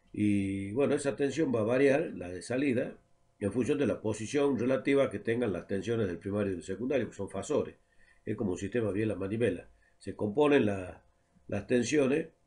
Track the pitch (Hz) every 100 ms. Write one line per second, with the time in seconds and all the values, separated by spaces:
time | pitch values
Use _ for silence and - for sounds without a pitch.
0 | _ - 104 101 98 98 98 110 131 147
1 | 139 - 139 127 151 117 107 131 139 139
2 | 208 - 87 90 - 127 143 117 - -
3 | _ _ _ _ 101 120 120 139 123 87
4 | 107 107 107 143 143 123 123 131 - 139
5 | 135 101 113 113 117 87 - 98 92 117
6 | 98 85 98 104 98 90 - 95 127 139
7 | 98 - 98 95 95 135 - - _ -
8 | - _ - 104 104 85 98 120 107 95
9 | 110 90 95 113 113 90 - - _ _
10 | - - 104 101 147 143 104 98 90 92
11 | _ _ _ _ - 101 - 123 110 151
12 | 131 151 165 -